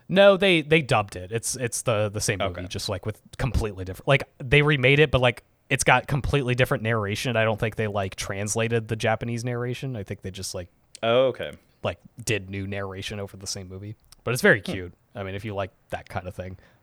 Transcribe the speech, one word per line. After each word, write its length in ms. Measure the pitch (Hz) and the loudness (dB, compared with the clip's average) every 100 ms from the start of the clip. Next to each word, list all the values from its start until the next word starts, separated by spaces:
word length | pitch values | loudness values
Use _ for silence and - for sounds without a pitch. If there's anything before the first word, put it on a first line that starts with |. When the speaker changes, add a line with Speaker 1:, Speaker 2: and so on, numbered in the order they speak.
| - | -2
Speaker 1:
No, 260 | 175 202 190 | 6 8 8
they, 240 | 196 170 | 6 4
they 200 | 147 165 | 4 2
dubbed 340 | 131 120 101 - | 4 0 0 -6
it. 160 | 92 | -6
It's, 240 | 113 - - | -6 -4 -4
it's 260 | 120 - | -4 -4
the, 260 | - 107 107 | 0 0 0
the 100 | 101 | -2
same 180 | - 98 | -2 -2
movie, 200 | 98 85 | -2 -4
Speaker 2:
Okay. 60 | 90 | -8
Speaker 1:
just, 220 | 98 - | -8 -4
like, 160 | 95 110 | -4 -6
with 160 | - - - | -10 -12 -4
completely 480 | 127 - 110 98 92 | -2 0 -2 -4 -10
different, 220 | 92 - | -8 0
like, 160 | 139 - - | 0 0 -10
they 240 | 135 147 | 2 4
remade 380 | 147 147 127 143 | 4 4 4 6
it, 120 | 151 | 4
but, 100 | 131 | 4
like, 220 | 123 117 _ _ - | 2 0 _ _ -4
it's 160 | 131 - | 0 4
got 220 | 127 - | 4 2
completely 480 | 143 - 143 123 123 | -2 0 0 0 2
different 280 | 123 135 | 2 2
narration. 520 | 110 117 101 107 131 113 | 0 0 0 -2 -2 2
I 80 | 110 | 2
don't 140 | 104 | 2
think 180 | 113 - | -2 -2
they, 100 | 110 | -4
like, 280 | 101 95 - | -2 -4 -6
translated 720 | - 98 104 113 113 117 110 | -8 -4 -4 0 0 0 -2
the 60 | 110 | -2
Japanese 460 | 110 110 117 117 123 | 0 0 -2 -4 -4
narration. 500 | 120 123 123 135 123 | -4 -4 -6 -6 -8
I 80 | |
think 180 | 95 101 | -8 -10
they 80 | 98 | -10
just, 240 | 95 92 | -10 -8
like, 140 | 95 90 _ _ - | -8 -12 _ _ -6
Speaker 2:
Oh, 260 | 113 120 131 | 2 4 4
okay. 260 | 113 80 - _ _ | 0 -8 -12 _ _
Speaker 1:
like, 160 | 107 92 - - | -8 -8 -12 -12
did 260 | 113 107 95 | -4 -4 -4
new 180 | 98 98 | -8 -6
narration 520 | 101 98 95 - 104 | -6 -8 -8 -10 -8
over 180 | 98 95 | -10 -12
the 100 | 98 | -10
same 220 | 101 92 | -10 -10
movie. 260 | 95 104 110 _ - - | -14 -14 -16 _ -12 -6
But 80 | |
it's 80 | 123 | 2
very 160 | 208 127 | 4 4
Speaker 2:
Hmm. 120 | 98 | 0
Speaker 1:
cute. 220 | 113 90 - _ - | -8 -8 -14 _ -12
I 80 | |
mean, 120 | 95 98 | -8 -8
if 100 | 107 | -6
you 80 | |
like 180 | 98 95 _ - | -4 -6 _ -12
that 180 | - - | -12 -8
kind 180 | 98 92 | -10 -10
of 60 | - | -12
thing, 220 | 92 92 - _ | -12 -12 -20 _